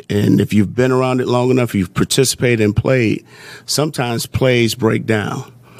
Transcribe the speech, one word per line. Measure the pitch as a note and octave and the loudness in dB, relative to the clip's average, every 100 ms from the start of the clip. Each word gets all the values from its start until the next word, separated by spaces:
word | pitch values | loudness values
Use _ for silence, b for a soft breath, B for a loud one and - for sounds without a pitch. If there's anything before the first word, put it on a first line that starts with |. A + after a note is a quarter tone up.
| - | -4
and | G#2 A2+ - | 0 2 2
if | - | 2
you've | G#3+ G2+ G#2+ | 2 0 0
been | B2+ | 0
around | B2+ C3 B2+ | 2 0 -2
it | B2 | 0
long | B2 B2 | 0 2
enough, | B2+ A#2+ | 2 0
you've | G#2 F2+ | -2 -2
participated | - G2 - C3 - C3 A#2 | -2 0 2 0 0 0 2
and | G#2+ G2+ | 2 0
played, | - C3 A2+ - B B B B - | 0 0 0 -2 B B B B -6
sometimes | - D3+ D3 B2 A2+ - | -2 -2 -2 -4 -4 -6
plays | - C3 B2 A#2 - | 0 2 2 2 0
break | A2+ A2+ - | 0 0 0
down. | A2 G2+ B2+ - - B | -2 -2 -8 -12 -18 B